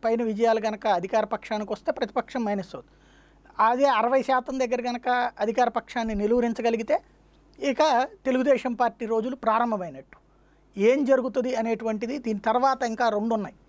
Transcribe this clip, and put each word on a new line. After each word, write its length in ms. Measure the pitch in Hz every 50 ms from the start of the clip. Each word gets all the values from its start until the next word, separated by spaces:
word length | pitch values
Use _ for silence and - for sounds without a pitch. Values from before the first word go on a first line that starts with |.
| -
పైన 180 | 226 226 233 240
విజయాలు 360 | 220 220 202 233 226 220 220
గనక 280 | 208 220 214 208 - 226
అధికార 380 | 202 175 170 190 - 220 214
పక్షానికి 480 | 208 - 208 - - 226 214 214 202 214
వస్తే 180 | 202 - -
ప్రతిపక్షం 540 | 320 - - 208 - - 233 - - 262 233
మైనస్ 300 | 208 202 202 185 - -
అవుతుంది. 220 | 135 123 _ _ _ _ _ _ _ _ _ _ _ _ - - -
అదే 260 | 208 220 247 247 277
అరవై 360 | 277 262 214 220 240 262 262
శాతం 380 | 254 - 269 254 247 - 262 262
దగ్గర 220 | 262 233 226 247
గనక 500 | 233 247 240 240 - 247 247 247 247 240 - -
అధికార 300 | - 208 226 240 247 233
పక్షాన్ని 460 | 214 233 - - - 233 226 226 220
నిలువరించగలిగితే 840 | 196 208 208 226 247 240 233 226 - 220 233 233 226 226 - 294 370 - _ _ _ _ _ _ _ _ _ _ -
ఇక 180 | - 285 262 - 302 311 277 233 262 - - - _
తెలుగుదేశం 480 | 269 254 254 254 262 277 233 - 262 240
పార్టీ 320 | 214 254 233 220 _ 240
రోజులు 300 | 214 226 226 214 254 254
ప్రారంభమైనట్టు. 840 | 254 - 220 214 226 233 240 220 202 180 165 135 135 135 _ - _ _ _ _ _ _ _ _ _ _ _ _ 202
ఏం 260 | 196 220 254 285 294
జరుగుతుంది 500 | 247 269 262 240 254 208 262 247 254 247
అనేటువంటిది 600 | 226 226 233 226 214 226 196 190 214 214 233 262 294
దీని 220 | 247 233 220 202
తర్వాత 440 | - 220 226 247 254 269 262 262 262
ఇంకా 260 | 233 220 - 240 233
రెండు 240 | 214 208 208 226 226
ఉన్నాయి. 220 | 220 202 165 - _ _